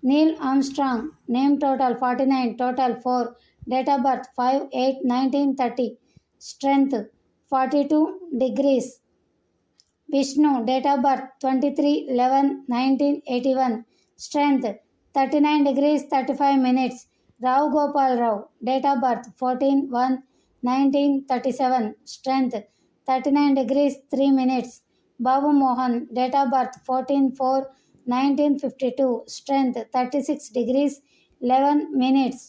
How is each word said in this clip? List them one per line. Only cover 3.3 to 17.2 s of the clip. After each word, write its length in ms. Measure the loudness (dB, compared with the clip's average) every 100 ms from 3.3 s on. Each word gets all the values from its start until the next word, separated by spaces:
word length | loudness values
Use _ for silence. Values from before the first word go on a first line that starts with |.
| -10 _ _ -4
date 220 | -2 0
of 140 | 0
birth 240 | 0 -2 -6 -4
five 320 | 0 0 -2
eight 280 | -2 -2 0
nineteen 520 | -2 0 0 0 -2 0
thirty, 420 | -2 -2 -6 -6 _ _ _ _
strength 580 | -20 -6 0 2 2 0 -6 _ _ _ _
forty-two 560 | -2 0 0 2 2 0 -2 -8 -4
degrees. 640 | -2 0 2 2 -2 -12 _ _ _ _ _ _ _ _ _ _ _
Vishnu, 540 | -2 0 2 2 2
date 220 | 0 0 2
of 160 | 2
birth 260 | 2 0 -4 _
twenty-three 680 | -2 0 0 2 2 0 0
eleven 580 | 0 2 2 2 -2 -6
nineteen 560 | -2 0 2 2 0 -2
eighty-one, 580 | -2 0 0 0 -2 -8 _ _ _
strength 520 | -8 0 2 2 -2 -8 _ _ _ -2
thirty-nine 480 | 0 2 2 4
degrees 400 | 2 2 2 2
thirty-five 560 | 0 -4 -2 0 2 2
minutes. 480 | 2 2 0 -6 -18 _